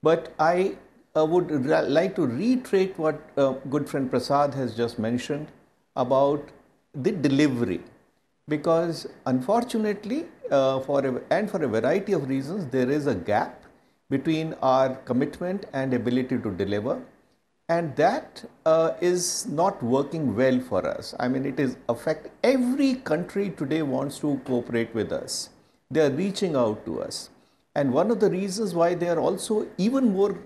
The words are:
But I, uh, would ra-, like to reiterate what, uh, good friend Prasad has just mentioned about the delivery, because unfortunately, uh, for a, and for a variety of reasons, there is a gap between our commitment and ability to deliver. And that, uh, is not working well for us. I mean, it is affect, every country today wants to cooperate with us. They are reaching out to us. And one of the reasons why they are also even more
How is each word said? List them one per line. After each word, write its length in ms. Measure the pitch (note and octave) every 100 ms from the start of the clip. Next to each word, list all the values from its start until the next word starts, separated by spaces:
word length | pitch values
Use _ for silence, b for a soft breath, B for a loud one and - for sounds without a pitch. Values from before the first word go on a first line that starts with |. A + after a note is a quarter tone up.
But 300 | D#3 E3 - -
I, 380 | D#3 F3+ F#3+ - - _ _
uh, 120 | D#3 D#3
would 240 | F3+ F3 D3+ B2+
ra-, 140 | D#3+ - D3
like 160 | F#3+ F#3+
to 100 | C#3
reiterate 720 | A#2 G#3+ B3+ - G3 F#3+ F#3+
what, 220 | D#3 D3 - -
uh, 140 | C3+ C3 C#3+ D3
good 120 | C#3
friend 220 | D3 B2+
Prasad 440 | B2+ - C#3+ D3
has 220 | C3 B2 G#2+
just 160 | A#2 -
mentioned 500 | A2 B2 - D3 D3+ - _ _ _
about 540 | - B2 C3 C#3 D3 - - _ _ _
the 180 | - C3
delivery, 680 | G3 C#3 C3+ D3+ B2 A#2 F2 - - _ _ _ _ -
because 580 | D3 E3+ E3 E3+ D3+ - - -
unfortunately, 1000 | B2+ B2+ A3 B3 A3+ G#3+ G3+ G3+ C#4 E4+ - A#4+
uh, 300 | C#3 C3+ C3+
for 260 | C3 C#3+ C3+
a, 140 | B2 -
and 200 | E3 G#3+
for 120 | F#3+
a 60 | C#3+
variety 440 | A2 B2 F3+ G3
of 160 | F#3 C3+
reasons, 380 | C3+ C3+ G3+ D3+ B2+
there 140 | B2+
is 160 | D3 C#3+
a 80 |
gap 500 | G#2 E2 G#2 D3+ - - b b b _
between 460 | C#3 D3+ D#3+ D#3+ - C3
our 200 | C3 C3 B2+ -
commitment 560 | B2 D3 - F3+ G3 -
and 220 | C#3 C3+
ability 440 | B2 A2 B2 B2+ B2
to 120 | G#2+ F2+
deliver. 360 | G2 G#2 A2+ B3+ - _ _ _ _ _ -
And 280 | E3+ E3+ A#2
that, 480 | E3 C4 - - - - -
uh, 260 | D#3+ D#3+ D#3
is 460 | F3 F3+ F3 - D#3+
not 360 | D3 F#3 G3
working 540 | A#2 C3+ D#3 E3 C#3+ G2+
well 220 | C3 B2+
for 260 | B2+ F#2+ -
us. 280 | - - -
I 100 | B2
mean, 180 | C3+ C#3
it 120 | -
is 180 | C3+ B2 -
affect, 400 | A#2 - D#3 - - A3
every 400 | C4+ B3 C#4 C4+ B3+ -
country 400 | D#3 F3+ G3 G3+
today 320 | - C#3 D#3
wants 360 | D3 C3 C#3 -
to 220 | D3+ C3+
cooperate 500 | - B2 A2+ A#2 A2+
with 180 | A2+ G2+
us. 380 | E2 - - - - b b _
They 100 | C#3 D3
are 40 |
reaching 460 | C3+ G3 F#3+ F#3+ C#3+
out 280 | A#2 G#2+ -
to 140 | C#2
us. 300 | - - - _ b b b
And 200 | - C#3+
one 160 | B2+ G3
of 80 | A3+
the 80 | G3
reasons 460 | F3 G3+ F#3+ G#3+
why 200 | E3+ E3+
they 140 | F3+ F3
are 120 | E3
also 460 | C#3+ F#3+ - G#3+ - -
even 340 | G3 C4+ B3+
more 240 | F#3+ G3+ F3